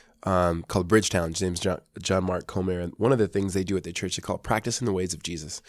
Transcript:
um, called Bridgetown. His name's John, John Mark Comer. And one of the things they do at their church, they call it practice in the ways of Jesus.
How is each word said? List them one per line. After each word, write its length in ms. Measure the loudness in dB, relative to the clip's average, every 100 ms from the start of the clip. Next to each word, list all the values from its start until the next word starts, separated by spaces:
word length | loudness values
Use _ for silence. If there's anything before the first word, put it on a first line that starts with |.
| -20 _
um, 400 | 0 4 4 2 -2
called 180 | -2 4
Bridgetown. 440 | 4 4 0 0
His 120 | -2
name's 160 | -2 0
John, 220 | -2 -2 -6 -8
John 220 | 0 0
Mark 240 | 2 -2 -4
Comer. 320 | -4 -2 -2
And 140 | -4 0
one 140 | 2
of 80 | 4
the 80 | 2
things 280 | 2 0
they 100 | 0
do 120 | 0 -2
at 60 |
their 100 | -2
church, 240 | -6 -6 -6
they 40 |
call 160 | -4 -4
it 80 |
practice 360 | -2 -2 -2 -2
in 40 |
the 80 | -2
ways 200 | 0 -2
of 120 | -4
Jesus. 360 | -8 -8 -8 -14